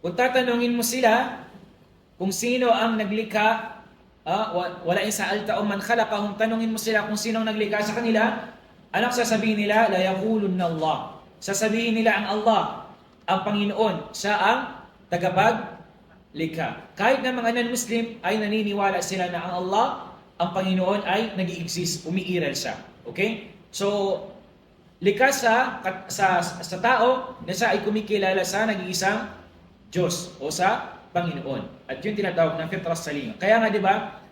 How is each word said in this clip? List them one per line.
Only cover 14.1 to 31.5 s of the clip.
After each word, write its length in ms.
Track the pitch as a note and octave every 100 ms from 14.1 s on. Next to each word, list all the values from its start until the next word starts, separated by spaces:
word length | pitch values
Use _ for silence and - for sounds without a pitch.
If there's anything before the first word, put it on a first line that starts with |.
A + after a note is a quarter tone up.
siya 220 | - G3+ G3+
ang 240 | G3 B3+ C4 - - _ -
tagapaglikha. 1800 | F3 F3+ D#3+ G#3+ A3+ - - - - - - _ D3 D#3+ D#3+ C3+ - -
Kahit 300 | - G#3+ C4+
na 80 | B3+
mga 320 | B3 A#3 A#3+
non-Muslim 560 | A#3 A#3+ - A3+ A3+ -
ay 160 | F3 G#3+
naniniwala 600 | G#3 A3 G#3 G3+ G3 F#3
sila 320 | E3+ F#3+ F3+
na 80 | E3+
ang 240 | E3+ F3+
Allah, 480 | F#3 G3+ B3+ - - - -
ang 160 | - F3+
Panginoon 560 | F#3+ F#3+ F#3 F#3 G3+ E3+
ay 240 | G3+ A3+ F#3
nag-i-exist, 720 | F3 E3+ E3 F3 E3+ - D#3
umiiral 400 | F#3 F#3 F3 D3
siya. 200 | C3+ B2 G2+ - - A#2+
Okay? 480 | A2 G#3 A3 - - -
So, 480 | - G3+ G#3 G3 F3+ - - - - _ _ _ _
likha 320 | F#3 - C4
sa, 480 | C4+ A#3+ A3+ B3+ - F#3+ F#3+ -
sa, 320 | - F#3+ F3+
sa 340 | E3+ - - F3+
tao 560 | A3+ B3+ A#3+ C4 - - D#3+
na 80 |
siya 160 | F#3 A3+
ay 160 | G3 G3+
kumikilala 560 | G#3+ G#3+ G#3 F#3+ F#3+
sa 240 | F3 G3+ A3
nag-iisang 640 | G3 F3+ E3+ F#3+ A3 - - - - - - -
Diyos 400 | F3 E3+ - - -
o 80 | C#3
sa 480 | D#3+ F#3 A#3+ - - -
Panginoon. 720 | F3 E3+ - C3+